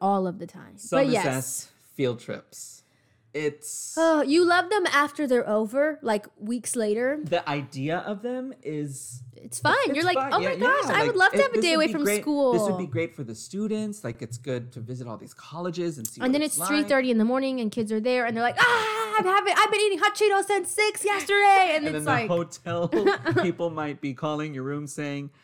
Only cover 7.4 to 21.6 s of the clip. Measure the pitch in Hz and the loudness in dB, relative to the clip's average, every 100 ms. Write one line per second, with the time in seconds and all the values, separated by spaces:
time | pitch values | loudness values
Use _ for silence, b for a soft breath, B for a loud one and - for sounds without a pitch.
7.4 | - 147 139 135 139 170 - 208 233 254 | -2 -4 -6 -6 -4 -4 -4 -8 -6 -8
8.4 | 262 - - 151 147 131 - - - - | -8 -12 -8 -6 -6 -8 -14 -16 -18 -18
9.4 | - - 294 440 508 277 359 359 - 359 | -14 -4 0 2 2 0 0 0 0 0
10.4 | 539 523 539 571 349 392 466 403 381 - | 0 0 2 2 2 0 2 4 4 4
11.4 | 554 466 349 320 311 311 285 208 302 294 | 2 2 2 2 2 0 0 0 0 2
12.4 | 269 233 202 180 175 165 165 - 120 110 | 2 2 2 -2 -4 -4 -4 -6 -12 -12
13.4 | - 190 214 214 214 208 120 117 113 120 | -10 -6 -4 -4 -6 -8 -10 -10 -10 -10
14.4 | - 127 120 120 113 127 120 104 107 - | -6 -6 -6 -12 -12 -10 -10 -12 -14 -20
15.4 | - 156 180 175 170 147 110 - 254 277 | -14 -8 -6 -4 -4 -4 -8 -4 0 0
16.4 | 302 - 175 302 302 277 254 233 220 254 | 0 -2 0 0 2 2 4 4 2 2
17.4 | 269 262 220 240 214 220 226 254 233 226 | 0 -2 -4 -2 -2 -2 0 0 0 0
18.4 | 240 233 480 466 440 427 440 427 370 392 | 0 4 4 4 0 -2 -2 0 2 2
19.4 | 392 359 415 415 427 370 403 359 427 392 | 4 4 4 4 2 2 0 2 2 4
20.4 | 392 403 359 - 427 415 392 403 302 403 | 2 0 0 0 0 0 -2 -2 2 4
21.4 | 403 392 | 6 8